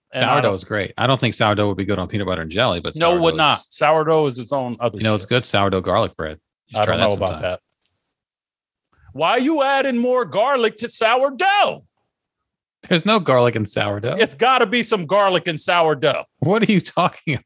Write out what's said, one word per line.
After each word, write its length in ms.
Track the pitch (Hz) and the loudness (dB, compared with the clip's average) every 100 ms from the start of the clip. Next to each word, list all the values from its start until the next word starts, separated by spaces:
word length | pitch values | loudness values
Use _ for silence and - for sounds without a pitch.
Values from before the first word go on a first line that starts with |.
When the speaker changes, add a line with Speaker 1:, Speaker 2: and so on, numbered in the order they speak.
| _ | _
Speaker 1:
And 120 | 127 131 | -2 2
I 20 | |
Speaker 2:
Sourdough 140 | 147 117 | 2 2
Speaker 1:
don't 60 | 95 | -2
Speaker 2:
is 80 | |
great. 300 | - 107 90 - | -4 -4 -4 -2
I 100 | 120 | 0
don't 120 | 131 | 0
think 140 | 123 | 0
sourdough 340 | - 110 104 104 | 0 2 2 0
would 100 | 95 | -2
be 80 | 98 | -2
good 120 | 98 | -4
on 80 | 87 | -4
peanut 200 | 104 92 | -4 -4
butter 140 | 90 | -4
and 100 | 80 | -4
jelly, 280 | 92 123 87 | -2 0 -2
but 160 | 85 151 | -6 -2
Speaker 1:
No, 200 | 170 175 | 0 2
it 40 | |
would 120 | 165 | 2
Speaker 2:
sourdough 60 | 160 | 2
Speaker 1:
not. 200 | 147 123 | 0 0
Speaker 2:
is 60 | - | -4
Speaker 1:
Sourdough 560 | - 151 160 156 160 147 | -2 0 2 2 2 0
is 120 | 120 | -4
its 140 | 117 | -6
own 240 | 139 123 113 | -6 -4 -4
other 180 | 120 101 | -6 -2
Speaker 2:
You 60 | |
know, 120 | 110 107 | 0 0
it's 80 | |
Speaker 1:
shit. 60 | - | 0
Speaker 2:
good 160 | 123 - | -2 0
sourdough 360 | 101 98 95 | 0 2 0
garlic 340 | 90 95 101 - | 0 0 -2 -6
bread. 240 | 78 78 _ _ _ | -10 -12 _ _ _
You 80 | 113 | -2
should 60 | |
Speaker 1:
I 40 | 104 | 0
Speaker 2:
try 120 | 85 | 2
Speaker 1:
don't 40 | |
Speaker 2:
that 60 | 95 | 0
Speaker 1:
know 40 | 95 | 0
about 140 | 95 | -2
Speaker 2:
sometime. 120 | 78 90 | -4 -6
Speaker 1:
that. 80 | 90 _ _ _ _ _ _ _ _ _ _ _ _ _ _ - | -8 _ _ _ _ _ _ _ _ _ _ _ _ _ _ -14
Why 160 | 131 165 | -2 0
are 80 | 240 | 2
you 220 | 262 320 | 2 2
adding 340 | 269 269 269 240 | 2 2 0 0
more 280 | 247 254 196 | 0 0 0
garlic 500 | 180 254 269 220 - | 0 2 2 0 -2
to 100 | 226 | -8
sourdough? 960 | - 220 254 277 254 381 403 370 147 - _ _ _ _ _ _ _ _ _ - | 0 2 2 0 0 2 2 2 -2 -12 _ _ _ _ _ _ _ _ _ -2
Speaker 2:
There's 160 | 175 202 | 0 2
no 140 | 220 | 2
garlic 360 | 151 127 120 107 | 2 4 4 0
in 100 | 104 | -4
sourdough. 520 | 117 104 101 113 190 | -2 -4 -4 -2 0
Speaker 1:
It's 160 | 220 - | -2 0
gotta 300 | 233 254 226 | 2 2 2
be 180 | 240 | 0
some 220 | - 214 156 | 0 -2 0
garlic 420 | 202 196 180 175 | 2 2 0 -2
in 100 | 151 | -4
sourdough. 680 | - 175 160 147 147 90 - _ | 0 2 2 2 0 -2 -6 _
Speaker 2:
What 280 | 139 214 214 | 0 2 2
are 40 | |
you 100 | 190 | 2
talking 580 | - - 175 - - 123 | 0 0 -2 -2 -6 -6